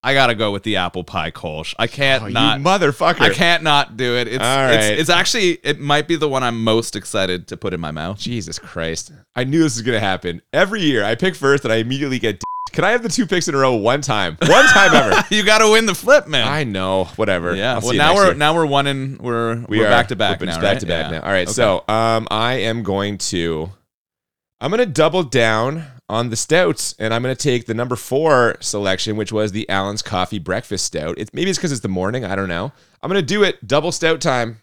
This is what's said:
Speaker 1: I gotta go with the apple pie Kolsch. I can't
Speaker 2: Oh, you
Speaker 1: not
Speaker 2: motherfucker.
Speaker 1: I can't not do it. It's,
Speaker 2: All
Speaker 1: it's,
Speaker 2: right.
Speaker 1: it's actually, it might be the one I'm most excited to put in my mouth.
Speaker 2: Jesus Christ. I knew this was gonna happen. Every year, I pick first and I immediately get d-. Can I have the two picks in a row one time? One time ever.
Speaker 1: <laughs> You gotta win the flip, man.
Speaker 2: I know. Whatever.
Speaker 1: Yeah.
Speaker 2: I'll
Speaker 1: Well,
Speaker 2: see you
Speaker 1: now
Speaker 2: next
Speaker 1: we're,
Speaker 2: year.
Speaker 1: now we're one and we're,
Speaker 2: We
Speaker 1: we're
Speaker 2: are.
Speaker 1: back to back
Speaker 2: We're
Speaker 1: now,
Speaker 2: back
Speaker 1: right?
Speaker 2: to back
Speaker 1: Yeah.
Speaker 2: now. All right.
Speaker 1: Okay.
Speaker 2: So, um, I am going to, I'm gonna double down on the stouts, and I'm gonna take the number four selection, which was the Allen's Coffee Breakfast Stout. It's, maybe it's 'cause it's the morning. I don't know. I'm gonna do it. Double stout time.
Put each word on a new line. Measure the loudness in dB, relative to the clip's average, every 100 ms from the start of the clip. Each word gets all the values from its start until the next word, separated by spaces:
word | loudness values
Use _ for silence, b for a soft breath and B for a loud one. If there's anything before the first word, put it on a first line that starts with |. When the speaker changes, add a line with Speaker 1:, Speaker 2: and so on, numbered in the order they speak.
Speaker 1:
I | 0
gotta | 2 2
go | 2 -2
with | -2
the | -2 -2
apple | -2 -6
pie | -8 -6 -6
Kolsch. | -8 -10 -8 -10 -4
I | -4
can't | 0 0 0
Speaker 2:
Oh, | -2
you |
Speaker 1:
not | 0 0 2
Speaker 2:
motherfucker. | 0 2 2 2 0 2
Speaker 1:
I | 2
can't | 2 2 2
not | 2 2 0 -4
do | -2 -2
it. | -2
It's, | -2
Speaker 2:
All | 0 2 4
Speaker 1:
it's, | 4 2
Speaker 2:
right. | 2
Speaker 1:
it's | 2
actually, | 2 2 0 0 0
it | -4 -4
might | 0 0 0
be | -2
the | 0
one | 0
I'm | -2 0
most | 2 2 0 -8
excited | -6 -2 -2 -2 -8
to | -8
put | -6
in | -6
my | -6
mouth. | -6 -8 -8
Speaker 2:
Jesus | -8 -8 -8 -12
Christ. | -12 -8 -6 -6 -10 -20 _ -6
I |
knew | -2 0
this | 0 -2
was |
gonna | -4 -2
happen. | -2 -2 -4 -8 _
Every | 0 0 2
year, | 0 2
I | 0 0
pick | -2 0
first | 2 2 2
and |
I | 0
immediately | 0 -4 -4 -2
get | -2 -4
d-. | -8 -10 -8
Can | -2 0
I |
have | 0
the | -2
two | -2 0
picks | 0 0
in | 2
a |
row | 2 4
one | 2 0
time? | 0 0 -2 0 4
One | 6 8
time | 6 6
ever. | 6 4 2 2
Speaker 1:
<laughs> | 2
You |
gotta | 4 6 6
win | 4 2
the | -2
flip, | 4 4 4
man. | -2 0
Speaker 2:
I | -2
know. | -2 -2 0 0 0 -2
Whatever. | 0 0 0
Speaker 1:
Yeah. | -2 0
Speaker 2:
I'll | -2
Speaker 1:
Well, | 0
Speaker 2:
see | 4
you |
Speaker 1:
now | 4
Speaker 2:
next | 6
Speaker 1:
we're, | 4
Speaker 2:
year. | 4
Speaker 1:
now | 2 2
we're | 2
one | 2 0
and | -2 -6 -8
we're, | -4 -2 -2 -4 -2
Speaker 2:
We | 2
Speaker 1:
we're | 4
Speaker 2:
are. |
Speaker 1:
back | 4 2
to | 0
back | -2 -2
Speaker 2:
We're | -4
Speaker 1:
now, | -2
Speaker 2:
back |
Speaker 1:
right? | 0 0
Speaker 2:
to | -2
back | -4 -4
Speaker 1:
Yeah. | -6
Speaker 2:
now. | -2
All |
right. | 0 0
Speaker 1:
Okay. |
Speaker 2:
So, | 0 2 2 0
um, | 0 2 0 0
I | -2 -2
am | -2 -2 -4
going | -2 -2 -2 -4
to, | -4 -2 -2 -4 -6 -12 _ _ _ _ _ _ _ _
I'm | -4
gonna | 0 0
double | 2 2 2
down | 0 2 2 2 0 -4 -12 -20 _
on | -4 -2
the | -4
stouts, | 0 2 2 0 -6 -6
and | -4
I'm | -2
gonna | -4 -2
take | 0 -2 -2
the | -4
number | -4 -6
four | -2 0 4 4 4 0
selection, | -6 -4 -2 -2 -2 -4
which | -4
was | -2 -2
the | -4 -4
Allen's | -4 -2 -6
Coffee | -4 -4 -2 -4
Breakfast | -4 -6 -4 -6 -6
Stout. | -6 -6 -8
It's, | -8 -4
maybe | -4
it's | -2
'cause | -4
it's | -4
the | -4
morning. | -2 -2 -4 -4
I | -4
don't | -4
know. | -4 -6 b b b
I'm | -4
gonna | -2
do | 0 2
it. | 0 0 0
Double | 0 0
stout | -2 0 0
time. | 0 -2 -2 -8